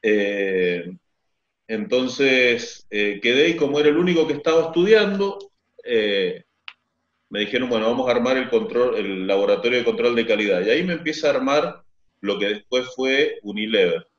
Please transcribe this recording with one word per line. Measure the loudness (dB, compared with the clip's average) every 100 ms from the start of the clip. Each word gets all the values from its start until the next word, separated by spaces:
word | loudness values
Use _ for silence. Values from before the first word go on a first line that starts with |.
Eh, | 2 0 0 -2 -2 0 0 -2 -8 -16 _ _ _ _ _ _ _
entonces, | -8 -2 -2 -2 0 2 4 2 0 -4 -16 -10
eh, | -4 -4 -2
quedé | 0 2 2
y | 2
como | 0 2
era | 2
el | 2
único | 2 2 0
que |
estaba | -2 0 2
estudiando, | 2 0 4 4 4 -2 -4 -6 -16 _ _ _ -4
eh, | -2 0 -2 -2 -6 _ _ -20 _ _ _ _ _ _
me | -6
dijeron, | -4 -4 -2
"Bueno, | -2 0
vamos | -2 2
a |
armar | 2 4 0
el | 2
control, | 0 0 0 0 0
el | -4 -4 0
laboratorio | 2 4 2 2 0
de | 0
control | 0 0 0
de | 0
calidad". | 0 2 0 2
Y |
ahí | 0
me | 0
empieza | -4 -6 -2 0
a | 0
armar | 0 0 0 -8 -20 _ _ _
lo | -6 -4
que | -2
después | -4 _ -4 -4
fue | -4 -2 0 0 -2
Unilever. | -10 -8 -2 2 2 0 -8